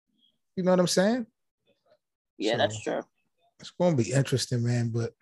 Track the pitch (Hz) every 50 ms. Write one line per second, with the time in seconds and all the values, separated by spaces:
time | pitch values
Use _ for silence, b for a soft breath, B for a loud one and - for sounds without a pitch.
0 | _ _ _ _ _ _ _ _ _ _ - 190 175 185 185 180 180 170 - 180
1 | 185 214 240 254 226 - _ _ _ _ _ _ _ _ _ _ _ _ _ _
2 | _ _ _ _ _ _ _ - - 107 117 - 143 - 110 110 - - - -
3 | - _ _ _ _ _ _ _ _ _ _ _ - - _ - 175 180 165 123
4 | 113 - 127 139 131 - 135 117 - - 127 120 117 120 123 120 117 117 113 117
5 | 117 - - _